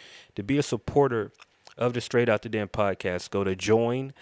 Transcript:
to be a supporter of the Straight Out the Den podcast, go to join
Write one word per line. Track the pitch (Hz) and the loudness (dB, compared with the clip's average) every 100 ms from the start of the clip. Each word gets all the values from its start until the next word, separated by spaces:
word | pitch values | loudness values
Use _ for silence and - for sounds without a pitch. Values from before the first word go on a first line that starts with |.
| - - - | -20 -20 -16
to | - | -10
be | 101 143 | -2 -2
a | |
supporter | - 113 - 143 139 113 101 - - _ - - | 0 -4 -2 2 2 0 -4 -12 -20 _ -16 -4
of | 123 | -2
the | 120 | -2
Straight | - 120 117 | 0 2 4
Out | 107 | 2
the | 117 | 0
Den | 107 101 | -6 -4
podcast, | - 101 92 95 87 - | 0 0 0 -2 -4 -4
go | 101 | -2
to | 98 95 | -2 -2
join | 95 113 117 127 135 - | 2 2 2 -2 -6 -14